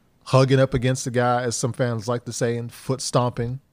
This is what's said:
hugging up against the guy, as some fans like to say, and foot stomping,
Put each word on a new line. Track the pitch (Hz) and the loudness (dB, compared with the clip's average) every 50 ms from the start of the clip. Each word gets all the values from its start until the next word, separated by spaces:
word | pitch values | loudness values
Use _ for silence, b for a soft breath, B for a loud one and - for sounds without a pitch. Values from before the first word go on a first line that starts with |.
| _ _ _ _ - | _ _ _ _ -6
hugging | - - 135 135 131 139 131 | 2 4 4 6 6 4 4
up | 135 131 - | 2 2 0
against | 135 117 127 131 131 - | 0 0 0 -2 -2 -4
the | 131 | -4
guy, | 113 123 123 123 123 123 127 | -2 0 0 2 0 0 -2
as | 123 113 | -2 -4
some | - - 123 117 | -4 -4 -4 -2
fans | - 135 120 117 113 101 117 | -2 -2 -2 -2 -4 -4 -4
like | 120 120 - | -4 -4 -6
to | - 117 | -8 -8
say, | - 131 117 117 | -4 -4 -2 -2
and | 117 120 117 - | -4 -6 -10 -14
foot | - - - 131 120 | -12 -4 0 0 0
stomping, | - - - 139 123 123 - - 120 117 127 135 _ _ | 0 2 2 2 2 2 -2 -4 -6 -6 -6 -8 _ _